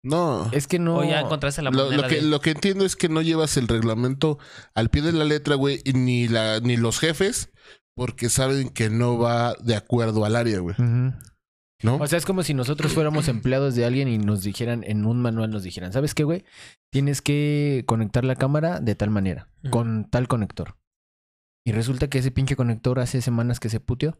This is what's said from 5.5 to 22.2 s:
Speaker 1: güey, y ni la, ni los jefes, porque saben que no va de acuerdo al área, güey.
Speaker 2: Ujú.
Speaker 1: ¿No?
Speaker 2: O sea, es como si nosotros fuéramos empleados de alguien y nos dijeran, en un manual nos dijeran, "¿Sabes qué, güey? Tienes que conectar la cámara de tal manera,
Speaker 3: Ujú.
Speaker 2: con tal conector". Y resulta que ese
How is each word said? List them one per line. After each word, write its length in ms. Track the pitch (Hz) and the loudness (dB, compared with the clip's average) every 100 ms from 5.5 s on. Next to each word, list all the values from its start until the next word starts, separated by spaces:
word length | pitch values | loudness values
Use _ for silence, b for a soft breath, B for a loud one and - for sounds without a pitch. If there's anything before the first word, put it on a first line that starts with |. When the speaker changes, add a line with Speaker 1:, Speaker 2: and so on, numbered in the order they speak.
| 139 | 2
Speaker 1:
güey, 240 | 139 139 | 2 0
y 80 | 135 | 0
ni 340 | 131 127 123 120 | 2 2 2 2
la, 320 | 113 110 110 | 2 2 0
ni 160 | 120 120 | 2 2
los 240 | 117 110 | 2 2
jefes, 500 | 160 156 196 254 - B B B _ - | 0 2 0 0 -8 B B B _ -8
porque 320 | 123 - 117 | -8 -4 -2
saben 400 | - 131 135 127 | 0 2 0 -2
que 200 | - 110 | -2 0
no 260 | 113 120 120 | 2 2 2
va 360 | 117 117 120 - | 2 2 -2 -2
de 140 | 117 107 | -2 -2
acuerdo 480 | - 120 113 110 104 | 0 0 2 2 2
al 100 | 117 | 2
área, 220 | 117 101 | 0 0
güey. 140 | 90 104 | -2 0
Speaker 2:
Ujú. 360 | 120 120 127 127 - _ _ _ _ _ | 2 2 0 -4 -14 _ _ _ _ _
Speaker 1:
¿No? 140 | 110 135 | 0 0
Speaker 2:
O 100 | 147 | 0
sea, 120 | 170 | 0
es 60 | - | 0
como 160 | 190 | -2
si 100 | 160 | 0
nosotros 380 | 139 120 147 151 | -2 -2 -2 0
fuéramos 340 | 165 151 151 139 | 2 0 0 0
empleados 460 | 113 127 131 139 | 0 0 2 2
de 100 | 120 117 | 2 2
alguien 220 | 127 135 | 2 0
y 80 | 113 | 0
nos 240 | 104 104 | 0 0
dijeran, 420 | 98 98 117 120 104 | -2 -4 -4 -4 -2
en 180 | 107 107 | 0 2
un 140 | 120 | 2
manual 300 | 120 113 110 | 0 0 -2
nos 120 | 107 | -4
dijeran, 300 | 92 90 90 | -8 -10 -4
"¿Sabes 220 | 107 147 | -2 -2
qué, 100 | - | 0
güey? 200 | 147 175 - B B B _ | 0 -2 -6 B B B _
Tienes 300 | 139 139 139 | 0 0 0
que 640 | - 143 147 147 147 135 - | 0 0 0 0 0 0 0
conectar 380 | 113 110 123 | 0 0 0
la 120 | 127 127 | 0 0
cámara 440 | 135 151 160 175 | 0 0 0 -2
de 140 | 117 | -2
tal 160 | 101 104 | -2 0
manera, 380 | 104 95 80 - _ | 0 0 -4 -10 _
Speaker 3:
Ujú. 80 | 139 | -2
Speaker 2:
con 380 | 120 117 110 101 | -2 0 -2 -2
tal 180 | 120 127 | -2 0
conector". 480 | 123 101 - 85 - _ _ _ _ _ _ _ _ - | 0 -2 -6 -12 -12 _ _ _ _ _ _ _ _ -2
Y 60 | |
resulta 360 | 110 113 127 147 | -2 0 0 0
que 100 | |
ese 120 | 135 | 0